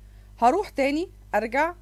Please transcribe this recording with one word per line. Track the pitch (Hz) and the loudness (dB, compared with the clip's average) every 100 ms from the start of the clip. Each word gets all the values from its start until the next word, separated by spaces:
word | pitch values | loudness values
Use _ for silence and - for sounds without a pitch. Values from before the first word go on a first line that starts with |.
| - - - - | -20 -20 -16 2
هروح | 233 359 415 | 2 2 -2
تاني | - 269 302 370 - - - | -2 -2 -2 -6 -12 -4 -4
أرجع | 220 269 320 349 | -2 -2 -2 -4